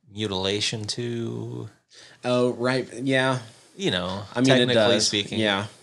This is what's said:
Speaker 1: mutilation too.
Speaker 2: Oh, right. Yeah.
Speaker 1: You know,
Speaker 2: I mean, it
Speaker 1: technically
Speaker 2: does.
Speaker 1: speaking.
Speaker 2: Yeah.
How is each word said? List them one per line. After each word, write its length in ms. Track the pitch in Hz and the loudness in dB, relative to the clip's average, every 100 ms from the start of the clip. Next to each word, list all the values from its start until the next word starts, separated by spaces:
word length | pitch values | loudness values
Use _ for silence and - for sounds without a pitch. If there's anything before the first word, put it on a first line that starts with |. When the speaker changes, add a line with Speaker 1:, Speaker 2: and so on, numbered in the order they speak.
| _ | _
Speaker 1:
mutilation 720 | 101 107 95 95 101 - 113 107 | -6 -4 -2 -2 0 -2 -4 -6
too. 840 | - 120 120 117 117 113 120 117 _ _ - - - 123 | -6 -6 -6 -6 -8 -8 -10 -12 _ _ -20 -20 -8 0
Speaker 2:
Oh, 280 | 123 123 | 2 2
right. 380 | 110 123 131 - | 2 0 0 -4
Yeah. 440 | 113 135 135 131 127 113 - - - | -6 0 2 2 0 -6 -20 -20 -4
Speaker 1:
You 160 | 190 | -2
know, 320 | 90 90 98 101 | -2 -4 -6 -6
Speaker 2:
I 60 | 123 | 0
mean, 40 | 131 | 4
it 80 | 131 | 4
Speaker 1:
technically 160 | 123 | 6
Speaker 2:
does. 340 | 117 104 101 107 | 4 4 4 2
Speaker 1:
speaking. 300 | 104 98 104 | 0 -2 0
Speaker 2:
Yeah. 280 | 107 98 107 - | 2 0 -2 -10